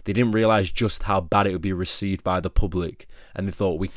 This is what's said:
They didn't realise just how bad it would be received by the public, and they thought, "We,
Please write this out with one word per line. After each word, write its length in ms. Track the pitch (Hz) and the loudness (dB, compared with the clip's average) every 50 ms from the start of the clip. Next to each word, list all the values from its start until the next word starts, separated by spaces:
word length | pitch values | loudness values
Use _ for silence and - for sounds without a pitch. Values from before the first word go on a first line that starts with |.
| - | -6
They 100 | 110 95 | -2 0
didn't 200 | 113 123 113 107 | 2 2 2 4
realise 360 | 110 110 110 110 104 95 87 | 4 4 4 4 4 2 0
just 340 | - - 117 104 - - - | 0 0 0 0 0 -2 0
how 180 | - 101 95 | 0 0 0
bad 260 | 85 80 - 101 101 | 0 2 2 2 2
it 60 | 101 92 | 2 0
would 80 | 87 | -2
be 120 | 80 98 95 | -2 -2 -2
received 500 | 87 92 - - - 101 98 95 - - | -2 0 0 0 0 0 -2 -4 -2 -2
by 180 | 95 92 92 | 0 0 0
the 80 | 85 92 | -2 -4
public, 580 | - - - 90 85 90 87 80 - - - - - - - - - | -6 -6 -6 -4 -4 -4 -4 -4 -8 -12 -18 -20 -20 -20 -20 -14 -10
and 140 | - 95 | -6 -6
they 40 | 98 | -6
thought, 280 | 87 - 101 92 82 80 | -4 -2 -2 -2 0 -2
"We, 100 | 92 - - | -4 -6 -6